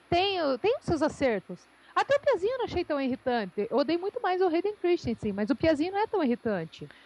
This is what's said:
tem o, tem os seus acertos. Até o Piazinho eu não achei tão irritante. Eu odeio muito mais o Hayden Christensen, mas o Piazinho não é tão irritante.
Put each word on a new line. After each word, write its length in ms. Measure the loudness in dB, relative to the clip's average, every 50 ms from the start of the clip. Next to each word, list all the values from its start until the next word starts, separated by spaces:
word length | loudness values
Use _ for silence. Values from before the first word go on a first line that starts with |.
| 0 0
tem 320 | 0 2 2 2 0 0
o, 160 | 0 -2 0
tem 180 | 0 0 0 0
os 80 | 0 -2
seus 160 | -2 0 0
acertos. 580 | 0 0 0 0 0 0 0 -2 -4 -8 -14 -16 -18 _ _ _ _ -4 0
Até 200 | 0 2 2 2
o 40 | 2
Piazinho 340 | 4 2 2 2 2 0 0
eu 40 |
não 80 | -2 -4
achei 180 | -2 -2 -2 -2
tão 160 | -2 -2 -2
irritante. 680 | -2 -2 -2 -2 -2 0 0 0 -2 -4 -4 -4 -4 0
Eu 80 | 0
odeio 220 | 0 2 2 0 -2
muito 220 | -2 -4 -4 -2
mais 200 | -2 0 2 2
o 60 | 2
Hayden 280 | 2 2 0 0 -2 -4 -2
Christensen, 500 | 0 0 0 0 0 -4 -4 -4 -4 -4
mas 180 | -2 -2 0 0
o 60 | 0
Piazinho 380 | 2 2 2 2 2 0 -2 -2
não 60 | -2
é 80 | -2
tão 160 | 0 0 0 2
irritante. 640 | 0 0 0 -2 -2 -2 -4 -4 -8 -10 -14 -16 -16 -16 -20 -20